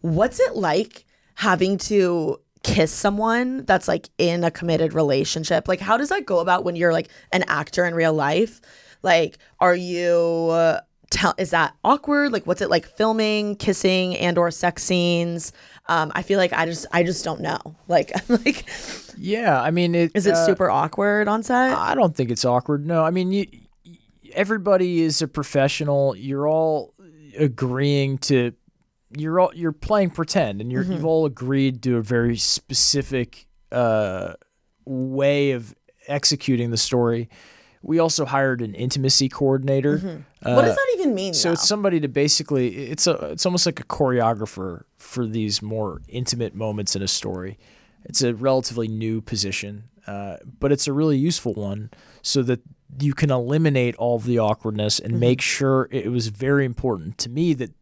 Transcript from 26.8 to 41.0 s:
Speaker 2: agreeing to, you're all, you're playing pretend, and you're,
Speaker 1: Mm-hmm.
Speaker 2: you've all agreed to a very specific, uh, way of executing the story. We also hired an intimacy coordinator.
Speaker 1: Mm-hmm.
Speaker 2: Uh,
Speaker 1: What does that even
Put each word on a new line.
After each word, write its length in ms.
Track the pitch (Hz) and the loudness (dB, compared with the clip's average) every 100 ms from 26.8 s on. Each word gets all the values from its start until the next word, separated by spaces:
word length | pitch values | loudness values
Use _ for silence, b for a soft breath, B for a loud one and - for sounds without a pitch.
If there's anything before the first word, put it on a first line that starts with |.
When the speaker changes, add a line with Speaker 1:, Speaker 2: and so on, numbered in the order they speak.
| 98 _ 190 156 151 104 | -4 _ -20 -20 -18 0
Speaker 2:
agreeing 800 | 147 117 127 123 143 143 139 135 | 0 0 -2 0 2 2 0 -2
to, 320 | - 135 120 - _ _ _ _ _ 147 | 2 2 2 -4 _ _ _ _ _ -8
you're 220 | 156 170 | -2 2
all, 120 | 180 160 | 2 2
you're 160 | 165 | -4
playing 400 | 151 - 214 190 | -4 -2 0 0
pretend, 500 | - 160 202 131 101 | -2 -2 0 0 -4
and 100 | 117 | -6
you're, 120 | 127 | -4
Speaker 1:
Mm-hmm. 80 | 185 | -2
Speaker 2:
you've 140 | 180 156 | -2 0
all 200 | 160 156 | 2 0
agreed 560 | 120 127 139 135 127 | -2 -2 0 0 0
to 140 | 127 120 | 0 0
a 40 | |
very 340 | 110 120 117 117 | 2 0 2 0
specific, 1120 | - - _ 127 - 143 135 135 120 - _ _ _ | -2 -2 _ 0 2 0 -2 -4 -4 -8 _ _ _
uh, 600 | 120 117 110 104 92 90 85 _ _ _ _ - | 0 2 2 0 -2 -8 -12 _ _ _ _ -10
way 680 | 131 131 135 139 143 143 | -6 -4 0 2 2 2
of 240 | 127 113 - _ _ - | 0 -6 -18 _ _ -6
executing 640 | 143 - 143 - 123 120 | -2 0 -2 0 0 0
the 60 | 113 | -2
story. 520 | - 127 120 117 117 b b b b b | 0 2 2 0 -4 b b b b b
We 180 | - 160 | -4 0
also 260 | 165 156 131 | 2 0 -2
hired 360 | 139 135 127 | 0 0 0
an 140 | 113 92 | -4 -4
intimacy 540 | 123 139 131 - 135 | -4 -2 0 2 0
coordinator. 680 | - 139 135 135 135 139 147 | 0 0 2 2 0 2 0
Speaker 1:
Mm-hmm. 480 | 185 156 143 _ - | -4 -10 -18 _ 0
Speaker 2:
Uh, 60 | 123 | 4
Speaker 1:
What 80 | - | 4
does 100 | 494 | 2
that 120 | 539 | 0
even 200 | 453 | 0